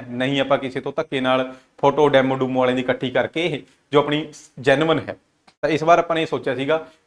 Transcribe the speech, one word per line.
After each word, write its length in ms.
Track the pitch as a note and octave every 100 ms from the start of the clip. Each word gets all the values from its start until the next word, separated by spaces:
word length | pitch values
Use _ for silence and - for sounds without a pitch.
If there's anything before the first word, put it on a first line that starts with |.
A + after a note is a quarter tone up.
| A#2+
ਨਹੀਂ 300 | A#2+ C3 C#3
ਆਪਾਂ 180 | C3+ C#3
ਕਿਸੇ 220 | C3 C3+
ਤੋਂ 120 | C#3 C#3
ਧੱਕੇ 240 | D#3 C3+
ਨਾਲ 320 | B2+ C3 C3 - _ _
ਫੋਟੋ 300 | C#3 C#3 D3
ਡੈਮੋ 280 | C3+ C3 C3
ਡੂਮੋ 240 | C3 B2+
ਵਾਲਿਆਂ 160 | B2+ B2+
ਦੀ 60 |
ਇਕੱਠੀ 280 | B2+ B2+ B2+
ਕਰਕੇ, 360 | B2+ A2+ D#3+ E3+
ਇਹ 120 | C#3+ - _ _
ਜੋ 60 | C#3+
ਆਪਣੀ 300 | D3 D3 D#3 - - -
ਜੈਨੂਇਨ 380 | B2+ C3+ D#3+ D3+
ਹੈ। 180 | G#2 F#2 _ _ _ _
ਤਾਂ 80 | D3
ਇਸ 120 | D#3
ਵਾਰ 160 | D#3+ E3+
ਆਪਾਂ 180 | E3+ E3
ਨੇ 60 |
ਇਹ 40 | D#3+
ਸੋਚਿਆ 280 | C3+ C#3+
ਸੀਗਾ 240 | B2+ C#3 D#3+ D#3 _